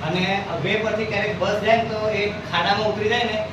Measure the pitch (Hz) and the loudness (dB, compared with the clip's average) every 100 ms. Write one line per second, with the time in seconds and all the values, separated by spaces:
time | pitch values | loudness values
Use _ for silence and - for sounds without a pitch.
0 | 156 180 185 196 196 170 180 214 220 214 | -2 0 0 0 -2 -4 0 0 0 0
1 | 220 202 208 175 190 208 214 226 226 220 | 0 0 -2 0 0 2 4 4 4 -2
2 | 214 196 208 - - 175 196 202 214 196 | 0 0 -2 -4 -4 -2 2 2 0 0
3 | 214 240 226 214 214 | 0 2 0 -2 -4